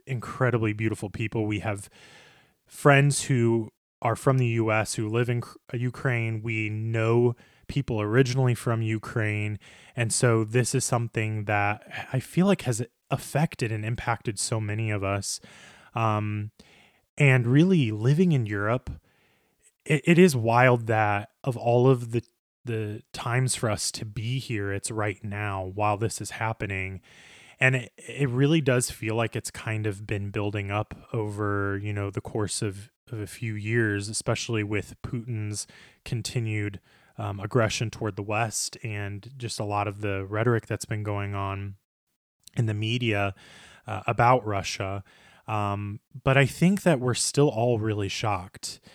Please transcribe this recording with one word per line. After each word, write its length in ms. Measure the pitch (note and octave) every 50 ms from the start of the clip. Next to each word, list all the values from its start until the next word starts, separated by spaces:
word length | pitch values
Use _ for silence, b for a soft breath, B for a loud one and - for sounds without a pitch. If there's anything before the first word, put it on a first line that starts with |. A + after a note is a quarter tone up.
| - -
incredibly 640 | C3+ A#2 - - - - C3 B2 A#2 A#2 A2 G#2+ G#2+
beautiful 380 | G#2 A2 A2 G#2 - - G#2
people. 340 | - - A2+ A2 - A#2 A2
We 140 | G#2 G#2+ G2+
have 320 | - A2 G#2 G2 - - B B B B B B B B B B B B B B B
friends 600 | _ - - - D3 C#3+ C#3 C#3 C#3+ C3+ - -
who 440 | - C#3 B2 A#2 A#2 A2+ A#2 A2 G#2+ _ _ _ _ _ -
are 140 | - A#2+ A2
from 240 | - - C#3+ C3 C3
the 80 | B2+ A#2+
U 240 | A2+ A2+ A2+ A2
S 240 | G#2+ A2 G#2+ - -
who 120 | - A2 G#2+
live 220 | A2 A#2 B2 A#2
in 120 | A#2+ A#2+
Cr-, 180 | A#2 - - - _ - -
Ukraine. 680 | A#2+ B2 B2+ A#2 - - C#3 A#2+ A#2 A2+ A2+ A2+ A2
We 300 | G#2+ A#2 A2+ A2 A2 G#2+
know 640 | G#2+ G#2+ A2 A2+ A2+ A2+ A2 A2+ A#2 A#2+ A#2+ B2 A#2+ b b b b b b b
people 340 | - C#3+ C3+ - B2 G#2+
originally 540 | G#2 G#2 G#2+ B2+ C3+ B2 A#2+ C3+ C3 B2+ A#2+
from 260 | - - B2+ A#2 A2+
Ukraine. 800 | A2+ A2 A2+ A2 - - - B2 A2 G#2+ G#2 G#2 G#2 G#2+ G#2+ G2+ B B B B B B B
And 160 | - A#2 A2
so 320 | - - - B2 A2+ A2+ A2+
this 300 | G#2+ A2 B2+ A#2+ - -
is 100 | C3 -
something 600 | - - A#2+ A#2 A#2 - A#2 A2 G#2+ G#2+ G#2+ G#2
that 640 | G#2 G#2 G#2 G2+ G2+ G#2 - - - - - - -
I 80 | - C3
feel 280 | - - - E3+ F3+ G3+
like 160 | G3 - -
has 180 | B2+ A#2+ G#2 B2 - _ _ _ -
affected 600 | D#3 - - - - C#3 D#3 D#3+ - - B2+ A2
and 140 | A2 G#2+ G#2
impacted 540 | A2+ A#2+ - - - A#2 - - - G#2+ -
so 200 | - - A#2+ A2
many 300 | G#2+ G#2 G#2 G#2+ A2+ A2
of 140 | G#2+ G2+ G2
us. 360 | G2 G2 G2+ G2 - - - B B B B B B B B B B B
Um, 560 | A#2+ A2+ A2 G#2+ G#2+ G#2+ G#2+ G#2 G#2 G#2 G#2+ _ b b b b b b b b b b b -
and 300 | - D3+ C#3 C3 B2+ A#2
really 460 | A#2 B2+ C#3+ E3+ F#3 F#3+ E3+ C3+ A2
living 400 | G#2+ G#2 A2 B2+ D3 D3+ F#3+ F3+
in 160 | D#3+ C3+ A2+ G2+
Europe, 420 | G#2 G2+ G2+ G#2+ A#2+ C3 - - - - b b b b b b b b b b b b b b b _ -
it, 160 | - D#3+ C#3+ -
it 140 | - F3 D#3+
is 180 | F#3 F#3 C#3
wild 520 | B2+ A2 A2+ A2+ A#2+ B2+ C3 B2 A#2+ A#2 A2
that 420 | A2+ G#2+ G#2+ G#2 G#2 G2+ G#2 - _ _ -
of 120 | C#3 A#2+
all 320 | B2 B2 A#2+ A#2+ B2 B2 C3
of 240 | C3+ A#2+ A#2+ A#2
the, 120 | A#2 A#2 - _ _ _ _ _ _ _ -
the 380 | A#2+ A2+ A2 A2 G#2 G#2 A2 - _
times 420 | - - - B2 A#2 B2+ C3 B2 -
for 160 | - - A2+
us 220 | G#2 F#2+ - -
to 140 | - - A#2+
be 340 | A2 G2+ - G#2+ A2+ B2+ C3+
here, 320 | - - B2 G#2 G2+ G2
it's 180 | G2 G2 - -
right 340 | A#2 A2 G#2 G#2+ F#2+ - -
now 380 | G#2 G2+ G#2 G#2 G#2 G2 F#2+ F#2+ F#2 F#2
while 200 | G#2 G#2 G#2+ G#2+
this 260 | G2 A2+ G2+ - -
is 100 | G#2+ -
happening. 720 | - - A2 A2 A2+ - A2 G2+ G2 F#2+ F#2+ F#2+ F#2+ F#2 B B B B B B B B B B B B
And 160 | C3+ C3 C3
it, 160 | B2+ A#2 - _ -
it 320 | - - A2+ B2+ C#3+ C3
really 320 | A#2+ B2 C#3 C#3+ D#3+ E3
does 280 | C#3 C3+ B2+ B2 B2 -
feel 240 | - - - G#2+ A2
like 220 | A2+ A#2 A2 -
it's 160 | A2 - -
kind 340 | - - - A#2 A2 A2 G#2+
of 220 | G#2+ G2 G2 G#2+ G#2
been 240 | A2 G2+ G2+ G2+
building 400 | G2 A2 G#2 G#2 G2+ G#2+ G2+ G2
up 240 | G2+ G#2 G#2+ - - - - - -
over, 640 | A#2 G#2+ G#2 G2+ G#2 G#2+ G2+ G2+ G2+ G2+ G2 G2 G2 G2+
you 100 | G#2 G#2
know, 160 | G#2 G2+ G2+
the 120 | G2 G2+
course 420 | - - - A2 G#2+ F3+ - - -
of, 260 | G#2 F#2+ G2+ G#2 - _ _ _ -
of 80 | - G#2+
a 80 | G#2 F#2
few 260 | - - A#2+ A2+ G#2+
years, 560 | G#2 G#2 G#2+ A2+ A#2+ A2+ G#2+ G2+ G2+ G2+ G#2
especially 540 | A2 - - - A#2 - - - A#2 A2 G#2
with 320 | G2+ G#2+ G2+ F#2 - - - -
Putin's 640 | - - B2 A2 B2 A#2+ A2 G#2+ G#2 G#2 G2+ - B B B B B B B B
continued, 760 | - - A#2 G#2 - - B2+ A2+ A2 G#2+ G#2+ G#2 G#2 G2+ F#2+ b b b b b b b -
um, 200 | G#2+ G#2 G2+ G2+
aggression 520 | F#2+ G#2 - C3 A2+ G#2 - - B2 A2
toward 240 | - - A#2 G#2+ F#2+
the 80 | G#2 G2+
West 520 | G2+ G#2+ G#2 A#2 A2 - - - - - - -
and 460 | A#2 G#2+ G#2 G2+ G2+ G2+ G2+ - A#2+ C#3 C3+
just 220 | A#2+ A2 - -
a 60 | A2
lot 220 | G#2 G#2 G#2 G2+ G#2
of 140 | G2 G2+
the 240 | G#2 G2+ G2 G2 G2
rhetoric 400 | F#2+ G#2 G#2+ A2+ B2 A#2+ A2 -
that's 200 | - A2 G2+ -
been 180 | - A#2 G#2+ G#2
going 320 | G#2 G#2 G2+ G2+ G2+ G2+
on 400 | G2 G2 G2 G2 G2 G2 G2+ G2 - _ _ _ _ _ _ _ _ _ _ _ _ _ - - -
in 80 | A#2+
the 80 | A2 G#2
media, 600 | G#2 A2 A2 A#2 B2 B2 A2+ G#2 G2+ G2+ G2 F#2+ B B B B B B B B B B
uh, 160 | - G#2+ G2+ - -
about 400 | A2+ G#2+ A#2+ A#2+ C3+ E3 - A2
Russia. 560 | G#2 G2 F#2 - - - G2+ F#2+ G2 G2+ F#2+ B B B B B B B B
Um, 540 | - A2 G#2+ G#2 G2+ G2+ G2+ G#2 G2+ G2+ A2 _ _ - C3+ -
but 140 | C3+ C3 C#3
I 80 | C#3
think 380 | A#2+ - - E3 F3 G3+ G3 -
that 180 | F3+ D#3+ B2
we're 120 | B2 B2 A#2
still 360 | - - - - - C#3+ D3
all 280 | - A2 A#2 B2 A#2+ A2
really 300 | G#2+ A2 G#2 G#2 G2+ F#2+
shocked. 720 | - - - G#2+ G2+ F#2 F2+ G2 - - - - - - B B B